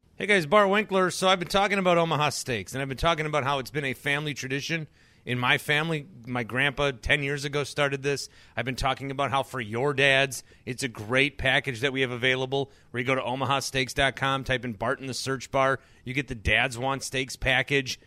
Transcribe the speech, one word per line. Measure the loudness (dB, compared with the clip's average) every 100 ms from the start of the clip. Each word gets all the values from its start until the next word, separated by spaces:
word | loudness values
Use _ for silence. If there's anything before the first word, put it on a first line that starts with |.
| _ -10
Hey | 0
guys, | 2 4
Bart | 4 6
Winkler. | 4 2 2 2
So | 2 2
I've | 2
been | 2
talking | 0 2 2
about | 4 4
Omaha | 4 2 0
Steaks, | -2 -4 -4 -4
and | -6
I've | -6
been | 0
talking | 0 0 0
about | 0 0
how | -2
it's | -2
been | -4 -4
a |
family | -4 -2 -2 -2
tradition. | -6 -4 -4 -4 -6 -6 _ _ _
In | -6 -2
my | 2 2
family, | 2 0 2 -2 -6 -16 -6
my | -6
grandpa | -4 0 0 2 -2 -2
ten | 0 0
years | 0 -4 -4
ago | -4
started | -4 0 -2 0
this. | -2 -4 -6 -14 -12 -6
I've | -4
been | -2
talking | -2 -2 -6
about | -4 0
how | 0
for | -2 -6
your | -4 -2 0
dads, | 4 4 6 4 -2 -12 -16 -10
it's | -6
a | -6
great | -6 0 2 2 2
package | 0 2 0 -2
that | -2
we | 0
have | -2
available | 0 0 2 0 -2 -2 -8 -10
where | -6
you | -2
go | 0
to |
omaha | -2 -2 0 0
steaks | 0 -2 -2
dot | 2 0 2
com, | -2 -2
type | 0 -2 -2
in |
Bart | -4 -2 -2
in | -4
the |
search | -6 -4 -6 -2
bar. | 2 2 2 -4 -18
You | -6
get | -6 -4
the | -4
Dads | 2 4 4 0
Want | -2 -2
Steaks | -4 -4 -4 -4
package, | 0 2 2 0 0 -8